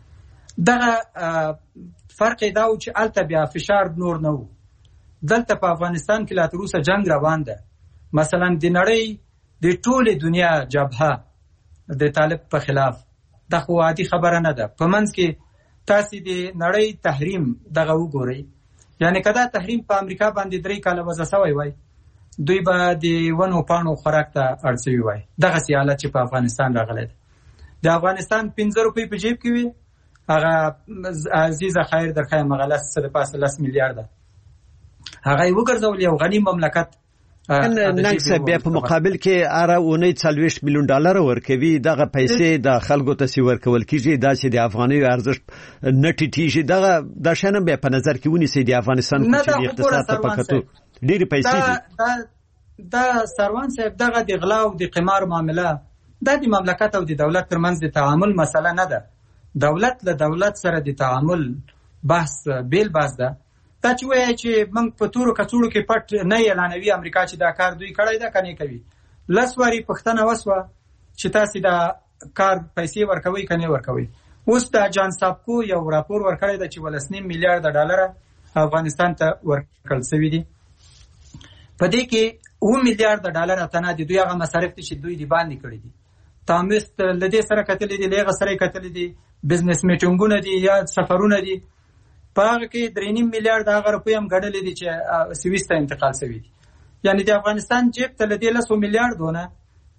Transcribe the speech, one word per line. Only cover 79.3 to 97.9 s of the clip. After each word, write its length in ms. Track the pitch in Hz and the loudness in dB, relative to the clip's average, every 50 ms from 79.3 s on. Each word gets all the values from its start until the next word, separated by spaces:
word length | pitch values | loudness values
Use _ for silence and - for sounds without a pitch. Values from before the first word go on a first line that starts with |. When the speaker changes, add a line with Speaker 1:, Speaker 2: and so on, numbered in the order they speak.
| 151 - - 160 | -2 -2 -2 -2
Speaker 1:
ورکړل 520 | 143 143 143 - _ _ _ - 139 127 | -2 -2 -4 -8 _ _ _ -6 -6 -6
سوي 280 | 123 - 156 151 156 156 | -4 -2 0 0 0 0
دي. 120 | 156 165 160 - _ _ _ _ _ _ _ - - - - _ _ _ - - - - - - - - - _ - - | 0 -2 -4 -8 _ _ _ _ _ _ _ -20 -20 -20 -20 _ _ _ -20 -20 -20 -20 -20 -20 -20 -20 -20 _ -4 -2
په 60 | 262 | 0
دې 160 | 277 233 240 247 247 | 0 0 0 0 0
کې 120 | 226 220 220 226 226 - _ _ _ _ | 0 0 0 0 -2 -8 _ _ _ _
اووه 240 | - 202 247 269 254 | 0 2 2 4 2
میلیارده 460 | 240 220 208 220 214 214 208 185 180 | 2 2 2 2 2 2 0 -2 -4
ډالره 380 | 156 165 170 175 185 185 170 | -4 -2 0 0 0 -2 -2
تنه 260 | - - 170 175 180 165 | -2 -4 -2 -2 -2 -4
دي. 100 | 160 156 | -4 -4
دوی 140 | 147 185 190 | 0 0 0
هغه 160 | 185 180 180 | 2 0 0
مصارف 360 | 175 165 151 - 170 180 175 175 | -4 -4 -2 -2 -2 -2 -2 -6
دي 60 | 185 | -10
چې 120 | 160 - 160 139 139 | -12 -12 -12 -10 -10
دوی 120 | 175 175 | -10 -10
دې 100 | 147 147 | -8 -2
باندې 280 | 139 160 170 170 156 131 - | 0 0 0 0 -2 -6 -12
کړي 160 | - 120 113 110 113 | -14 -16 -16 -16 -18
دي. 80 | 120 - _ _ _ _ _ _ _ _ _ - | -20 -20 _ _ _ _ _ _ _ _ _ -2
تامست 540 | - 165 175 185 196 214 214 214 - _ - | 0 0 0 2 0 0 -2 -2 -4 _ -2
له 260 | 190 185 180 180 190 190 | -2 0 0 0 -2 0
دې 120 | 208 220 214 - | 0 0 0 2
سره 120 | 214 214 | 0 0
کتلي 360 | 208 202 190 196 214 196 196 | 0 -2 -2 -2 -2 -4 -4
دي، 100 | 196 190 | -4 -2
له 160 | 190 190 202 196 | 0 0 2 2
هغه 80 | 196 | 0
سره 180 | 175 - 196 202 | 0 0 -2 -2
یې 60 | 190 | 0
کتلي 320 | 185 185 180 - 190 185 180 | 0 -2 -2 -2 -8 -12 -10
دي، 260 | 165 180 175 175 - - _ _ _ _ - | -8 -8 -8 -8 -10 -16 _ _ _ _ -2
بزنس 360 | 139 175 175 175 180 170 - - | -2 0 2 2 0 0 2 2
میټینګونه 520 | 180 175 170 180 180 180 180 208 214 208 202 190 | 2 2 2 2 2 4 4 4 2 2 2 0
دي 120 | 196 190 185 185 | -2 -2 2 2
یا 100 | 196 196 196 185 | 4 4 2 0
سفرونه 540 | - - 190 170 - 180 180 208 208 202 196 | 0 -2 -2 0 2 2 2 4 4 2 2
دي. 140 | 190 190 190 190 - - _ _ _ _ _ _ _ _ _ - - _ _ | 0 -2 -6 -8 -8 -16 _ _ _ _ _ _ _ _ _ -20 -20 _ _
په 60 | 190 | 2
هغه 260 | 208 226 240 233 233 226 - | 2 4 2 0 -2 -6 -4
کې 200 | 240 233 220 180 | -4 -6 -4 -4
درې 140 | 202 196 208 214 | -6 -4 -2 0
نیم 120 | 233 233 226 226 | 0 0 0 0
میلیارده 380 | 220 214 220 220 220 208 208 208 | 0 0 2 2 2 2 2 0
هغه 120 | 208 202 214 208 | 2 2 0 -2
روپۍ 180 | 196 - 220 220 | 0 0 0 0
هم 100 | 214 208 | 0 0
ګڼلې 340 | 175 185 190 196 202 196 196 190 | 0 -2 -2 -2 -2 -4 -6 -6
دي 80 | 185 170 - | -6 -8 -6
چې، 60 | 180 | -6
اه، 460 | 170 165 165 - - 175 165 165 175 170 | -6 -6 -6 -4 -2 -2 -2 -2 -2 -6
سویس 340 | - - 180 190 190 180 | -6 -4 -2 -2 -2 -2
ته 80 | - 175 | 0 0
انتقال 380 | 156 147 139 139 - 143 135 131 | 0 0 -2 -2 -2 -2 -2 -2
سوي 260 | - 139 120 113 110 | -4 -8 -8 -10 -12
دي. 100 | - - _ _ _ _ _ _ - _ _ _ - | -14 -18 _ _ _ _ _ _ -20 _ _ _ 0
یعنی 200 | 196 196 202 196 | 0 2 2 2
د 60 | 214 | 2
افغانستان 640 | 208 202 202 208 214 208 - - 240 247 247 240 | 0 2 2 0 -2 -2 -2 -2 0 2 2 2